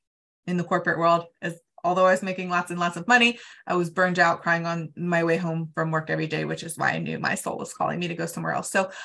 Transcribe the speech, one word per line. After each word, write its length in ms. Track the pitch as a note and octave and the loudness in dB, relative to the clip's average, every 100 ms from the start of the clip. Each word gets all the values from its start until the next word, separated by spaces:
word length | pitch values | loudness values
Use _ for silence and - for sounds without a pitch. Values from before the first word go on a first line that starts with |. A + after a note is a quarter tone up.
| _ _ _ _ - | _ _ _ _ -4
in 100 | F3+ | -4
the 60 | |
corporate 340 | E3+ F3+ F3 D3+ | 0 0 0 2
world, 280 | E3 E3+ E3+ _ | 4 4 2 _
as, 160 | - - _ - | -8 -8 _ -6
although 220 | - F#3 F#3 | -2 4 6
I 40 | |
was 120 | F#3 | 4
making 260 | F#3+ F#3 F3+ | 0 -6 -2
lots 220 | F3 F3+ | -2 -2
and 80 | F3 | -2
lots 180 | F3 F3 | -2 -2
of 100 | F3 | 4
money, 300 | A#3+ A#3 A#3 - - - | 6 6 2 -8 -16 -2
I 80 | F3+ | 0
was 140 | E3+ | 0
burned 260 | F3 F3+ F3 | 2 2 4
out, 240 | E3+ E3 | 4 4
crying 240 | E3+ E3+ E3 | 0 0 0
on 260 | E3+ D#3+ - | -4 -6 -6
my 280 | F3 E3+ | 0 2
way 140 | E3 E3 | 2 2
home 340 | F3 D#3+ D#3+ - | 0 -4 -4 -4
from 160 | D#3+ | -2
work 180 | D#3+ D#3+ | -2 -2
every 180 | D#3+ D#3+ | -4 -2
day, 180 | D#3 D3+ | -4 -4
which 180 | D#3 | -6
is 140 | E3 C#3+ | -8 -2
why 140 | C#3 | 0
I 80 | E3 | 0
knew 200 | E3 D#3+ | -4 -4
my 160 | D3+ F#3+ | -2 -2
soul 220 | - - | -4 -8
was 140 | - | -10
calling 260 | - C#3+ D#3 | -4 -4 -2
me 80 | F3 | -4
to 80 | E3 | -6
go 100 | E3 | -6
somewhere 280 | E3+ E3 | -6 -4
else. 180 | - - | -4 -2
So 180 | G3+ C#4 - | -2 -2 -6